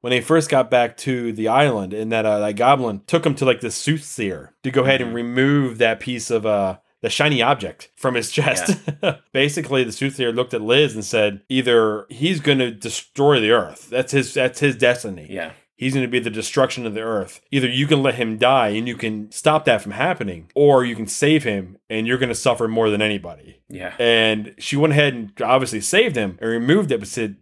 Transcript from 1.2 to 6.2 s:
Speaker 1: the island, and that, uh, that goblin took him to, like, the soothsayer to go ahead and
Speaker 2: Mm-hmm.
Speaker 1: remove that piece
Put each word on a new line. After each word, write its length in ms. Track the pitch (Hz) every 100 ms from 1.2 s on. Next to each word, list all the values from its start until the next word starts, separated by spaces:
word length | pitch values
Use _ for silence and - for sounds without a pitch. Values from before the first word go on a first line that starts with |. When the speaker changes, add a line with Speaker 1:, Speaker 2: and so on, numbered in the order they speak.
| 117
Speaker 1:
the 140 | 110 110
island, 440 | 123 147 113 95
and 200 | 104 110
that, 160 | 113 107
uh, 100 | 104
that 180 | 104 104
goblin 460 | 120 139 120 98 -
took 180 | 170 156
him 80 |
to, 100 | 143
like, 180 | 131 120
the 100 | 117
soothsayer 840 | - - 156 147 - 104 85 - _
to 80 | 135
go 140 | 131
ahead 180 | 127 135
and 60 | 120
Speaker 2:
Mm-hmm. 80 | 117
Speaker 1:
remove 640 | 120 123 135 143 131 113
that 200 | 117 110
piece 300 | - 123